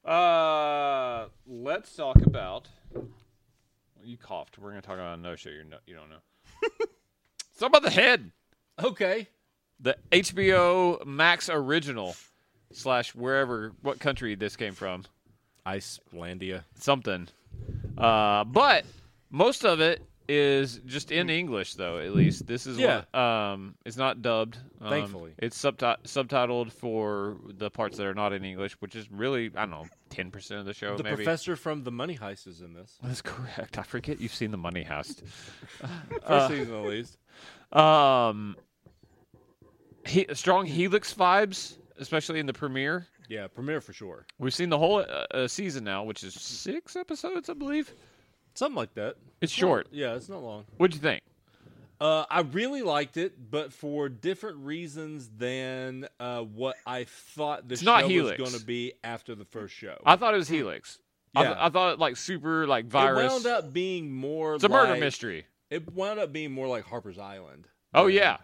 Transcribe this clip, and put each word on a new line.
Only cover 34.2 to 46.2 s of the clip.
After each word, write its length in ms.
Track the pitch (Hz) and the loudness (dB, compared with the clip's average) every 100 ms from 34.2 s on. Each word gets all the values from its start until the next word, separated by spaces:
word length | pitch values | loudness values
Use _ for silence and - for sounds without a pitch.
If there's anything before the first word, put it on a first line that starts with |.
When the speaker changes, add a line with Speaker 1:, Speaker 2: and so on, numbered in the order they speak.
Speaker 1:
you've 140 | 113 | -8
seen 160 | - 110 | -6 -6
The 80 | 101 | -4
Money 260 | 87 87 | -6 -6
Heist. 380 | 80 73 - - - | -6 -6 -6 -12 -16
Speaker 2:
<laughs> 0 | |
First 960 | - - - - - 131 175 151 - | -18 -20 -20 -20 -14 -12 -12 -10 -10
Speaker 1:
Uh, 240 | - 147 131 | 2 4 4
Speaker 2:
season, 260 | 147 120 | 0 -6
at 100 | 110 104 | -6 -6
least. 300 | 104 123 - _ - - - _ | -6 -8 -18 _ -20 -20 -20 _
Speaker 1:
Um, 840 | 151 156 156 135 131 117 107 104 95 _ _ - _ _ _ _ _ _ _ - _ _ - - | 6 8 8 8 6 4 0 -8 -12 _ _ -20 _ _ _ _ _ _ _ -20 _ _ -16 2
he, 200 | 175 190 | 2 2
strong 320 | 143 185 185 180 | -2 4 4 2
Helix 460 | 143 185 165 - | 0 2 2 -2
vibes, 640 | - 185 196 208 185 - - _ - | 2 4 6 4 -2 -12 -16 _ -16
especially 400 | 135 160 151 160 | -4 -2 -2 -4
in 60 | 139 | -2
the 60 | |
premiere. 520 | 120 147 131 139 180 170 _ - | -4 -4 -2 -2 -4 -8 _ -12
Speaker 2:
Yeah, 160 | 107 98 | -10 -10
premiere 340 | - 135 151 | -8 -6 -6
for 100 | - | -8
sure. 320 | 95 101 80 - _ | -16 -14 -14 -20 _
Speaker 1:
We've 160 | 127 | -4
seen 140 | 143 175 | -2 0
the 80 | 151 | 4
whole, 200 | 165 208 | 4 4
uh, 260 | - 67 - | 0 -4 -2
uh, 160 | 131 127 | -2 -2
season 360 | - 196 135 | -2 -4 -4
now, 200 | 104 98 | -2 -2
which 180 | 107 104 | -2 -6